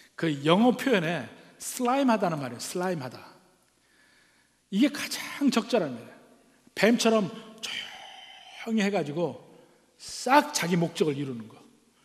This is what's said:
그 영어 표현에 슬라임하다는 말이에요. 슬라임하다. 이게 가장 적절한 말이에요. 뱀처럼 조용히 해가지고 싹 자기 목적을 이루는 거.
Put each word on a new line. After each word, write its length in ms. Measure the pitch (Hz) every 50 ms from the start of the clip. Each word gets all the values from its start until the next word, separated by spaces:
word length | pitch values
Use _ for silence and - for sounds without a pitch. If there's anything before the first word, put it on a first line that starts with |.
| - _ _ -
그 260 | 170 165 147 139 135
영어 280 | 156 175 202 240 254
표현에 560 | - - - 277 233 190 156 165 175 151 - - - - - - - _
슬라임하다는 840 | - - - - 247 240 262 277 277 247 220 202 196 175 160 143
말이에요. 180 | 135 120 120 113
슬라임하다. 680 | - - - 180 180 190 180 156 135 123 117 - - - - _ _ _ _ _ _ _ _ _ _ _ _ _ _ _ _ _ _ _ _ _ _ _ _ _ _ _
이게 160 | 190 196 277 277
가장 600 | 285 - - - - - - - - - 285 262
적절한 460 | - 233 220 - 247 214 165 139 123
말이에요. 200 | 113 117 - - - - - - _ _ _ _ _ _ _ _
뱀처럼 560 | - 190 214 240 220 - 226 226 220 190 147 - - - - - - - - - - - - - - - - - - - - - - - - - - -
조용히 180 | 233 226 220
해가지고 640 | 190 202 202 185 151 147 143 175 170 143 110 - - - - - - _ _ _ _ _ _
싹 560 | _ - - - - - 247 269 294 285 -
자기 240 | - - 170 170 185
목적을 400 | 170 170 160 - - 190 156 139
이루는 300 | 139 147 139 123 113 110
거. 100 | 110 - - - - _ _ _ _ _ _ _